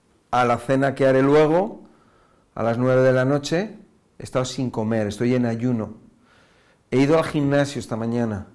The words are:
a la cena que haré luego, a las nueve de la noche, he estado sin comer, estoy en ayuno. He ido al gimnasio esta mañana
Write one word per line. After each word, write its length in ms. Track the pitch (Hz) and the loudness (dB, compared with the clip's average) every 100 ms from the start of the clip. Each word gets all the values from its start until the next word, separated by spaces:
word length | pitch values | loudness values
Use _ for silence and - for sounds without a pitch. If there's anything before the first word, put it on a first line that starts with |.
| _ _ _ | _ _ _
a 140 | 120 123 | 0 0
la 140 | 117 | 0
cena 360 | - 135 139 131 | 0 0 0 0
que 100 | 135 | 2
haré 160 | 131 | 4
luego, 600 | 139 147 151 170 220 - - _ _ _ _ _ _ - | 4 4 4 2 -2 -6 -20 _ _ _ _ _ _ -6
a 80 | |
las 140 | 113 117 | -4 0
nueve 240 | 127 127 | 2 4
de 100 | 131 | 4
la 140 | 127 127 | 4 2
noche, 500 | 143 143 165 214 - - _ _ - | 0 -2 -4 -4 -10 -20 _ _ -20
he 60 | |
estado 220 | - 131 127 | -6 -4 -4
sin 240 | - 127 | -4 -6
comer, 380 | 113 110 113 104 | -4 -2 -2 -2
estoy 280 | 107 120 127 | -2 0 0
en 120 | 120 | 0
ayuno. 480 | 113 127 120 101 - - _ _ _ _ _ _ _ _ | -2 -2 -4 -6 -12 -20 _ _ _ _ _ _ _ _
He 100 | 127 | 2
ido 180 | 139 160 | 4 2
al 80 | 160 | 2
gimnasio 540 | 156 139 143 139 127 | -2 0 2 0 -4
esta 180 | - 110 | -8 -6
mañana 500 | 117 120 117 104 - | -4 -2 -2 -4 -10